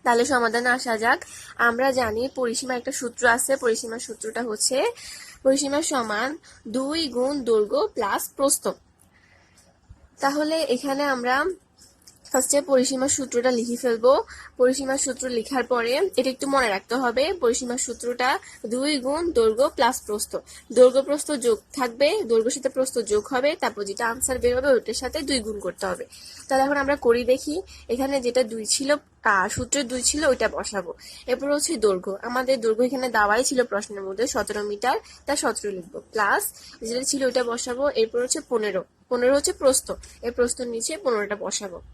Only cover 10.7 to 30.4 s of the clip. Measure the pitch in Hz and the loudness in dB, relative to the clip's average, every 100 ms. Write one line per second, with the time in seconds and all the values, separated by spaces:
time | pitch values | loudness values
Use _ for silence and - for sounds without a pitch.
10.7 | 254 285 269 285 262 240 262 330 359 _ | -2 -2 -2 -2 -2 0 0 0 -6 _
11.7 | _ - _ - _ - 254 247 285 277 | _ -20 _ -20 _ -2 -2 2 0 4
12.7 | 262 254 262 269 277 254 240 247 240 233 | 2 2 0 0 0 -2 0 2 0 -2
13.7 | 240 254 226 240 294 453 - - - 254 | -2 -2 2 4 4 2 -14 -18 2 2
14.7 | 262 269 269 269 254 254 240 220 269 240 | 2 -2 -2 -2 -4 -4 -4 -2 -4 0
15.7 | 247 226 269 381 - 262 254 277 277 240 | 0 0 0 0 2 0 -2 0 2 2
16.7 | 196 - 247 247 233 302 381 247 247 247 | 0 -2 0 0 2 0 2 0 0 -2
17.7 | 247 - 226 240 247 254 330 - - 226 | -4 -4 -6 -6 -2 0 0 -4 -14 -6
18.7 | 247 277 294 247 302 339 285 220 214 294 | -2 0 0 0 -2 0 2 2 4 0
19.7 | - 240 254 - 208 - 175 - - _ | 2 0 0 -6 -6 -6 -8 -10 -20 _
20.7 | 240 254 254 277 294 - 294 240 214 _ | 8 8 8 2 -2 -2 -2 0 0 _
21.7 | - 247 233 285 427 269 226 226 269 262 | -4 -4 2 2 2 2 2 2 -2 -4
22.7 | 262 262 240 196 208 208 262 285 320 254 | -2 -2 -2 0 -2 0 0 0 0 -4
23.7 | - 196 196 226 233 - 254 240 247 277 | -4 -8 -4 -4 -2 -4 0 2 2 4
24.7 | 247 - 233 254 311 285 269 214 208 190 | 2 2 -6 -6 -6 -2 -2 -2 -6 -8
25.7 | - 196 175 - - - - - 262 269 | -4 -6 -6 -10 -16 -20 -20 0 2 2
26.7 | 285 269 285 240 240 240 269 - 320 381 | 2 0 2 4 2 2 0 0 -6 -8
27.7 | - - 240 269 277 240 254 226 226 214 | -20 -8 -4 -2 0 0 0 -2 -4 -4
28.7 | - 277 294 _ _ 226 196 190 - 240 | -2 0 -2 _ _ 2 2 2 -2 -2
29.7 | 285 240 254 240 294 311 247 | -2 -2 -2 0 2 2 2